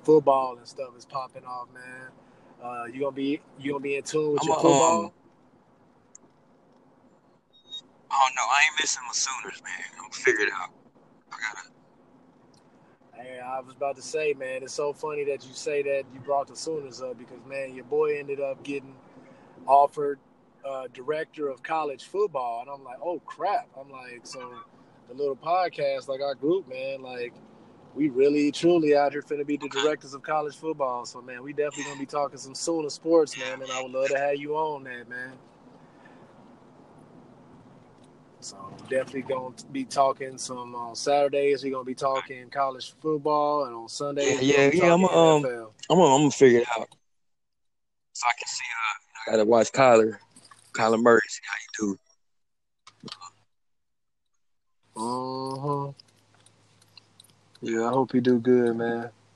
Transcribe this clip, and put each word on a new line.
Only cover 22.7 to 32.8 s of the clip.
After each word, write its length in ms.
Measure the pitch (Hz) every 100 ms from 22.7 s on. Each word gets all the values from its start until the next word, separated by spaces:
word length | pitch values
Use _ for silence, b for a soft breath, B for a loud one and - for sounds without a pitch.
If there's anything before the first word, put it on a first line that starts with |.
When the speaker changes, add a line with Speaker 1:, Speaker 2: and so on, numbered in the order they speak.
| 139
Speaker 1:
like, 140 | 131 127
"Oh 180 | 156 165
crap!" 480 | - - 175 208 - -
I'm 100 | 139
like, 320 | 135 127 120
so 300 | - 135 123 120 117 _ _ _ -
the 60 |
little 220 | 127 143 131
podcast, 720 | 156 180 175 - 143 135 123
like, 140 | 135
our 140 | 139 131
group, 320 | 139 185 143
man, 340 | 127 135 135
like, 320 | 127 123 123 - - - - - - 127
we 140 | 151
really 420 | 123 139 147 147
truly 440 | 135 170 175 156 143
out 160 | 143
here 100 | 143
finna 240 | - 147 143
be 120 | 147
the 80 | 139
Speaker 2:
Okay. 160 | 127
Speaker 1:
directors 320 | 151 151 143
of 80 | 135
college 340 | 143 156 151 135
football. 500 | 160 151 135 123 117
So, 160 | 127
man, 220 | 123 123
we 100 | 135
definitely 320 | 147 147 147 139
gonna 140 | 139
be 60 | 139
talking 320 | 147 143 135
some 180 | 131 131
Sooner 340 | - 165